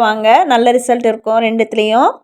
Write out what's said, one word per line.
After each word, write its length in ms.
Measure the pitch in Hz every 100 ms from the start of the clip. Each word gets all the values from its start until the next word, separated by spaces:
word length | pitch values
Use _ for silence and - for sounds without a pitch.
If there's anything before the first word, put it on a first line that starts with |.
வாங்க. 220 | 220 214 214 277 349
நல்ல 200 | 240 240 247
ரிசல்ட் 300 | 247 233 233
இருக்கும் 280 | 220 220 226 226
ரெண்டுத்துலேயும். 640 | 226 220 220 214 226 349 -